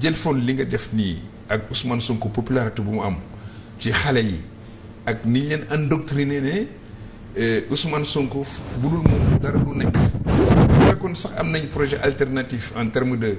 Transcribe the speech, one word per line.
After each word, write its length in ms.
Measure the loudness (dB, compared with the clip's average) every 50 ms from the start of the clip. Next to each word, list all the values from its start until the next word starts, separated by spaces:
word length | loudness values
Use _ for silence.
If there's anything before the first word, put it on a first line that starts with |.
jël 160 | 0 0 0
foon 180 | 0 0 0 0 2
li 140 | 2 0 0
nga 100 | -2 -2
def 240 | -2 -4 -4 -4 -2 0
nii 280 | 0 0 0 -2 -4 -8 -14 -16 -12 -6 -4
ak 220 | -2 -2 -2 -2
Ousmane 300 | -4 -4 -2 -2 -2 -2
Sonko 280 | -2 -2 -2 -2 -4 -4
popularité 540 | -4 -4 -2 0 0 0 0 -2 -4 -4 -4
bu 80 | -2 -2
mu 40 | -2 -2
am 140 | -2 -4 -4 -8 -12 -14 -16 -16 -16 -16 -16 -18 -16 -12 -6
ci 120 | -4 0 0
xale 300 | 0 2 2 2 2 2
yi 140 | 0 -2 -4 -8 -10 -16 -18 -18 -18 -18 -18 -18 -18 -16 -10 -6
ak 180 | -6 -6 -2 0
ni 180 | 2 2 2 2
ñu 60 | 0
leen 160 | -2 -4 -4 -2
endoctriné 720 | -2 0 2 2 0 0 0 -2 -2 0 0 0 0 -2
ne, 260 | -2 -2 -2 -2 -4 -4 -8 -14 -18 -18 -16 -16 -16 -16 -16 -16 -16 -10 -4 -2
euh, 220 | 0 2 2 0 0 0
Ousmane 340 | -2 0 0 0 0 0 0
Sonko 380 | 0 0 0 0 0 -2 -4 -6
fu-, 200 | -6 -6 -8 -8 -6 -4 -2
bu 100 | 0 0
dul 140 | 2 4 4
moom 340 | 4 4 4 4 4 4 4
dara 180 | 2 2 2 2
du 160 | 2 0 0
nekk. 160 | 0 0 2 2
Bu 920 | 4 4 2 2 0 0 2 4 4 6 6 8 8 8 8 8 8 8 8
fekkoon 260 | 6 4 0 -4 -4
sax 180 | -2 -4 -4 -2 -2
am 120 | -2 0 0
nañ 160 | -2 -2 -2
projet 300 | 0 0 0 2 0 0 0
alternatif 720 | 0 2 2 0 0 0 -2 -2 -2 -4 -6 -6 -4 -4
en 120 | -2 -2 0
terme 280 | 0 0 0 0 0 0
de 180 | 0 0 -2